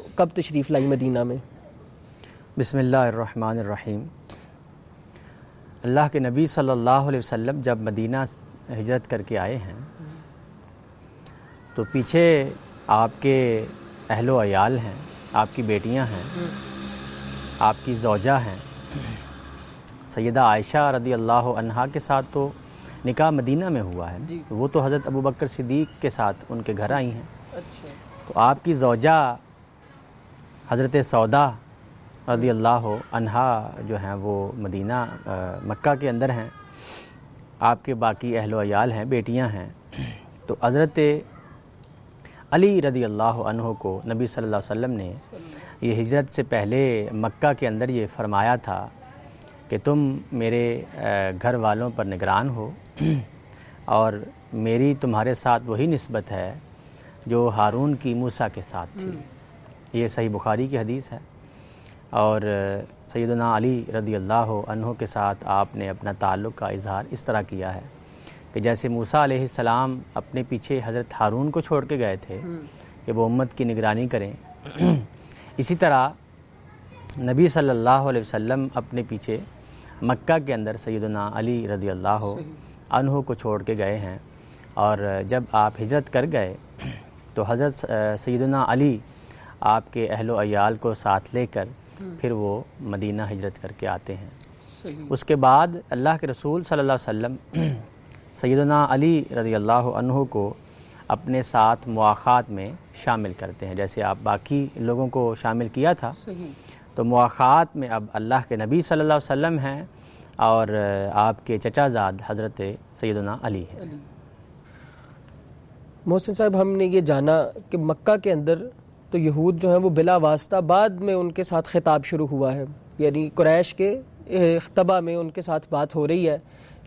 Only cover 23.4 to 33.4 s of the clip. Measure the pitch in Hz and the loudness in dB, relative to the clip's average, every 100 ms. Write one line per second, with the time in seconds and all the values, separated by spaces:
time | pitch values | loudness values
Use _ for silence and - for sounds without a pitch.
23.4 | 123 147 185 135 95 87 85 90 156 170 | 2 0 0 -2 -4 -6 -8 -10 -10 -12
24.4 | - 107 139 156 135 147 139 135 135 131 | -8 -4 0 2 2 0 -2 -2 -2 -2
25.4 | 139 - 120 139 151 - 135 - 104 95 | -4 -4 -2 0 -2 -4 -4 0 -2 -2
26.4 | - 117 110 104 107 135 123 117 151 - | -8 -8 -4 -4 -2 -2 -2 -6 -12 -18
27.4 | - 175 - - 170 - - - - - | -16 -14 -14 -16 -18 -18 -20 -18 -4 4
28.4 | 120 139 175 143 127 117 151 160 131 120 | 4 4 0 2 2 4 6 4 4 -2
29.4 | - - - - - - - - - - | -12 -20 -20 -20 -20 -20 -20 -20 -20 -20
30.4 | - - - 123 131 143 127 117 110 139 | -20 -20 -2 0 2 2 4 4 6 4
31.4 | 139 113 - - - - - - - 120 | 4 0 -14 -20 -20 -20 -20 -10 -2 2
32.4 | 123 110 113 120 113 110 - 117 110 117 | 2 4 4 4 2 -4 -4 -4 -2 2